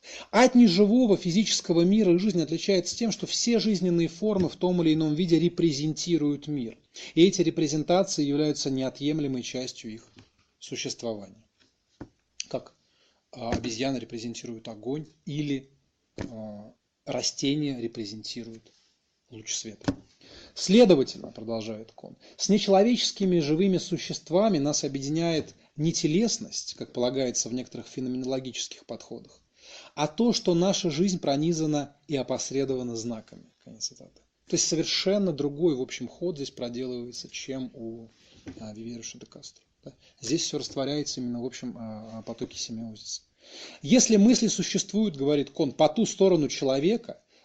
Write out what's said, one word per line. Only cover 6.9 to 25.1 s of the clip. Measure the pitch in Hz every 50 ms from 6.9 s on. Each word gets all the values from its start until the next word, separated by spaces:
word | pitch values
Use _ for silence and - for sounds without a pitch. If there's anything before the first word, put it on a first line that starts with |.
| - - - - -
И | - 175
эти | 202 - -
репрезентации | 175 160 156 165 160 143 151 156 147 - 175 185 196 - - - 147
являются | 143 143 147 151 151 143 - - 143
неотъемлемой | 135 131 131 127 131 - 139 147 151 156 147 139 131 123 117
частью | - - 127 127 123 - - - 113 107
их | 110 - _ _ - - _ _ _ _ _ _ _
существования. | - - - - - 135 - - - 117 110 104 98 95 - - _ _ _ _ _ _ _ _ _ _ _ - - - _ _ _ _ _ - - -
Как, | - 123 - - _ _ _ _ _ _ _ _ _ _ _ _
а, | - - 113 117 127
обезьяна | 120 117 120 113 110 131 135 135
репрезентирует | 120 110 - 120 113 110 120 113 - - 123 117 110 - 117
огонь | 110 104 107 120 139 156 151 - _ _ -
или, | - 143 151 147 143 139 131 131 - _ _ _ _ _ _ _ _ _ -
а, | 95 - 117 110 107 107 104 101 107 113 - _ _ _ _ _ -
растение | 123 131 127 120 - - - 147 135 143 151 147 143 135 120
репрезентирует | 113 113 - 117 110 101 104 110 107 - - 123 113 113 113 113 - _ _ _ _ _ _ _ _ _ _ _ _ _
луч | 123 110 107 - -
света. | - - 113 104 - - - - - - _ _ _ - - - - - - -
«Следовательно, — | - - - 190 233 247 190 175 139 127 - - - - - -
продолжает | - 113 110 113 113 107 110 110 107 113 - -
Кон, — | - - - - - _ - -
с | - - -
нечеловеческими | 196 214 - 196 190 190 208 240 247 - - - - - 196 185 180 170
живыми | 147 139 156 156 196 196 185 170
существами | - - 180 135 - - 147 - - - 151 185 214 220 190 147
нас | 139 147 143 - -
объединяет | 143 135 139 135 143